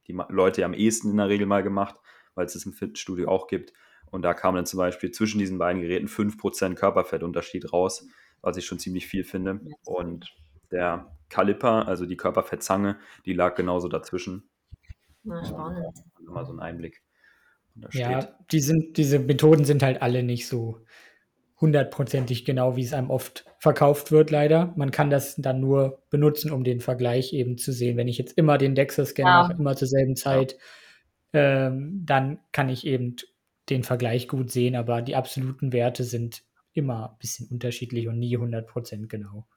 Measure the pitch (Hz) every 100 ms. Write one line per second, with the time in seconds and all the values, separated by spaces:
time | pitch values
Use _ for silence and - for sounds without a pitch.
0 | - 90 87 95 95 95 87 87 110 110
1 | 107 104 98 104 98 101 98 98 98 -
2 | _ _ _ 92 87 - 98 - 76 -
3 | - 90 - 95 - 92 - _ _ _
4 | - 92 87 - 95 90 87 95 90 -
5 | 90 - 107 107 95 92 87 92 85 92
6 | 107 - 104 - 98 - 95 87 98 98
7 | - - 85 85 - 90 - 87 92 -
8 | - _ _ _ 92 87 - 87 95 90
9 | - 95 - 95 92 104 151 - - 90
10 | 87 85 87 _ - _ - 90 87 85
11 | - - _ - 98 101 123 110 107 90
12 | 87 90 95 - - - - 98 101 101
13 | - - 95 90 87 - 90 90 87 82
14 | - 90 98 92 _ _ _ - _ -
15 | _ _ 220 170 160 160 160 180 165 -
16 | _ _ 120 85 85 85 85 85 82 _
17 | _ _ _ _ _ _ _ 113 110 131
18 | 123 131 - _ - 156 139 160 156 -
19 | 143 143 127 135 156 156 139 143 135 127
20 | 123 123 123 120 - 123 113 113 _ -
21 | - _ _ _ _ - 156 143 131 -
22 | 131 135 123 120 - 127 127 127 120 143
23 | 131 131 - - - _ 156 - 147 143
24 | - 156 151 147 147 160 175 175 135 143
25 | 147 139 - - 135 131 135 139 135 -
26 | - 147 151 151 156 131 123 123 135 123
27 | 120 123 131 143 123 123 - 120 120 120
28 | 123 120 127 - 156 139 135 135 139 -
29 | 135 - 131 175 175 175 143 135 131 135
30 | 131 131 139 135 131 - - - - _
31 | _ _ - 151 139 135 131 131 147 196
32 | 156 135 135 151 _ - 135 131 151 127
33 | 123 120 - _ _ _ - 131 - 123
34 | 120 120 - 135 120 127 123 123 117 117
35 | 117 131 123 135 131 131 135 120 120 123
36 | 117 117 117 - _ _ _ 160 135 113
37 | 110 - 117 - 123 123 123 120 120 120
38 | 117 117 120 120 120 113 113 123 110 104
39 | 107 107 101 104 -